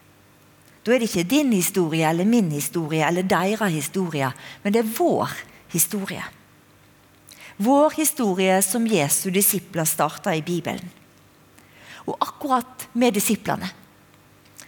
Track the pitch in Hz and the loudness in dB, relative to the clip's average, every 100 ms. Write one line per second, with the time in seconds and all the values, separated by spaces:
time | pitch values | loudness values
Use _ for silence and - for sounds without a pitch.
0 | _ _ _ _ _ _ - - - 247 | _ _ _ _ _ _ -20 -10 0 2
1 | 220 180 170 277 277 208 170 190 165 160 | 2 0 0 2 4 2 2 0 0 2
2 | 160 165 196 240 175 147 143 170 156 160 | 2 2 4 4 2 0 -4 -4 -2 0
3 | 151 175 185 180 185 214 208 156 143 190 | 2 0 0 0 0 0 0 -2 -4 -4
4 | 180 147 135 - - - 202 220 220 233 | -4 -2 -4 -4 -12 -8 0 0 0 0
5 | 349 185 - - - - - 170 - 208 | 2 2 -2 -6 -14 -20 -6 -2 -2 -2
6 | 196 170 - - - _ _ _ _ _ | -6 -8 -12 -16 -20 _ _ _ _ _
7 | _ _ - - - - 214 277 302 302 | _ _ -20 -20 -18 -4 2 4 4 2
8 | 311 - 220 185 190 185 196 247 226 196 | -2 0 0 2 2 2 2 0 2 2
9 | 143 - 190 185 - 196 - 170 160 - | 2 0 0 0 2 0 -4 -4 -2 0
10 | 151 - 208 160 156 175 143 - 180 - | -2 -2 -4 -2 -2 -4 -4 -8 -10 -18
11 | - _ _ _ _ - - - - - | -20 _ _ _ _ -20 -20 -20 -20 -14
12 | - - - - 294 254 240 - - 233 | -10 -6 -6 -6 -2 -2 -2 -10 -8 0
13 | 247 208 - 208 - 139 185 - - _ | 2 2 0 -2 -2 -4 -6 -12 -20 _
14 | _ - _ _ _ - | _ -20 _ _ _ -20